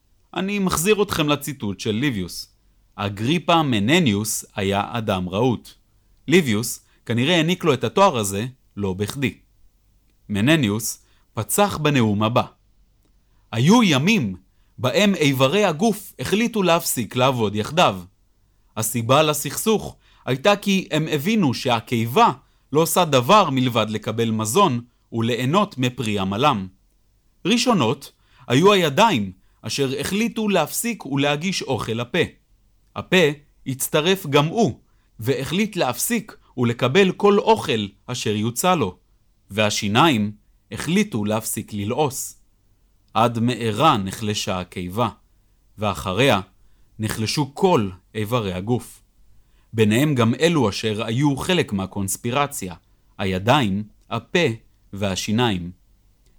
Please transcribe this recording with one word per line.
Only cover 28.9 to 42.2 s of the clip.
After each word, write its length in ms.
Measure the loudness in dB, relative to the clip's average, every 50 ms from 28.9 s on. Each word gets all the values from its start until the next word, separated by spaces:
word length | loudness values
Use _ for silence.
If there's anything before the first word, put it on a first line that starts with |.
| 2 2 2 4 2 0 -2 -4 -8 _ _ _ _ _ -12
אשר 300 | -8 -4 -2 -2 -2 -2 -4
החליטו 480 | -4 -4 -2 -2 -2 -2 -2 -4 -2 0
להפסיק 580 | 2 0 0 0 -4 -6 -4 -4 -6 -6 -6
ולהגיש 560 | -4 -2 0 0 0 0 -2 -4 -4 -4 -4 -4
אוכל 300 | -4 -4 -4 -4 -4 -6
לפה. 300 | -6 -6 -4 -2 -2 -2 -2 -4 _ _ _ _ _ _ _ _ _ _ _ -14
הפה 300 | -14 -4 0 2 4 4 4 2 -2 -10 _ _ _ -10
הצטרף 600 | -8 -8 -6 -4 -2 -2 0 0 0 0 -2 -2
גם 200 | 0 2 2 2
הוא, 320 | 2 2 2 0 0 0 -4 _ _ _ _ _ _ _ -6
והחליט 580 | -4 -2 -2 -2 -2 -4 -2 -2 -2 -2 -2
להפסיק 600 | -2 -2 -2 -2 -4 -4 -2 -2 -4 -4 -6 -14 -20 _ _ _
ולקבל 560 | -2 0 0 0 0 0 2 4 4 4 4 2
כל 260 | 2 2 4 4 4
אוכל 480 | 4 4 2 2 2 -2 -2 -2 -2 -4 -8 _ _
אשר 300 | -10 -8 -6 -4 -2 -2
יוצא 380 | 0 -2 -2 -2 -2 0 0 2
לו, 240 | 2 0 -2 -4 -8 _ _ _ _ _ _ _ _ _ -8
והשיניים 840 | -2 0 0 0 0 -2 -2 0 2 4 4 4 4 2 0 -2 -4 -10 _ _ _ _ _ -12 -12
החליטו 520 | -8 -4 -2 0 0 0 0 -2 -4 -2
להפסיק 480 | -2 -2 -2 -4 -6 -8 -8 -8 -8 -8
ללעוס." 680 | -6 -6 -4 -2 -2 -2 -2 -4 -6